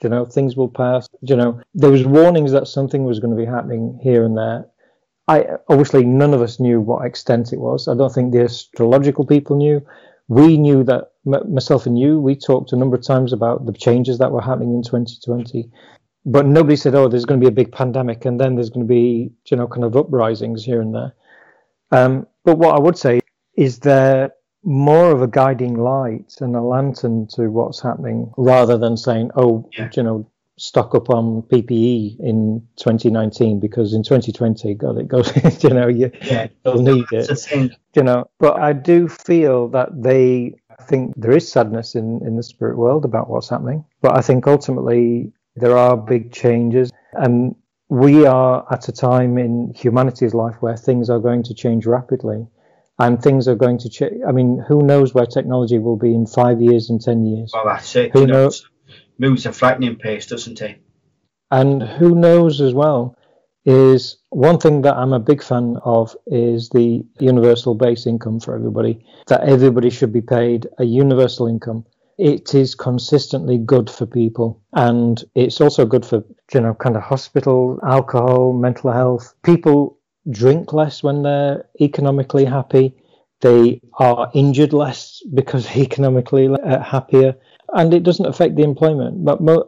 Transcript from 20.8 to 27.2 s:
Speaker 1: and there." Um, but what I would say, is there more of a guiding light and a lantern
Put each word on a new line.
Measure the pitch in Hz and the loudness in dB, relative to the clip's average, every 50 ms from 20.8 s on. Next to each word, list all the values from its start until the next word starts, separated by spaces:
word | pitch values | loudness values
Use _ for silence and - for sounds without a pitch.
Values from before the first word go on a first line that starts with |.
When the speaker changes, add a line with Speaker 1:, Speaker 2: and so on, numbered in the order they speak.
Speaker 1:
and | 110 110 110 | -4 -6 -8
there." | 113 120 131 - _ _ _ _ _ _ _ _ _ _ _ _ _ _ _ | -8 -10 -12 -14 _ _ _ _ _ _ _ _ _ _ _ _ _ _ _
Um, | - 127 127 127 131 135 - - _ _ - | 2 2 2 2 0 -2 -6 -12 _ _ 0
but | 170 165 156 | 2 2 4
what | 170 160 151 | 4 2 4
I | 147 | 2
would | 143 170 170 | 2 2 0
say, | - - 139 120 120 - _ _ _ _ _ _ | 0 0 0 0 0 -2 _ _ _ _ _ _
is | - 147 131 123 123 | -2 -2 -2 -2 -2
there | - 147 139 135 135 135 135 131 135 135 - _ _ _ _ _ - | 0 2 4 4 4 4 2 2 0 -4 -6 _ _ _ _ _ -6
more | 185 139 135 143 147 151 165 175 175 | -4 -2 0 2 4 4 6 6 4
of | 156 127 127 | 4 2 0
a | |
guiding | 120 107 143 131 135 135 117 127 123 120 | 0 2 2 2 2 0 -2 -4 -4 -4
light | 113 117 123 135 135 135 120 110 - - _ _ - | -4 -2 -2 -2 -4 -4 -6 -8 -10 -14 _ _ -10
and | 139 123 120 | -8 -6 -4
a | 120 | -4
lantern | 117 123 123 131 135 139 127 - - 120 113 113 | -4 -2 -2 -2 -2 -4 -4 -6 -4 -4 -4 -4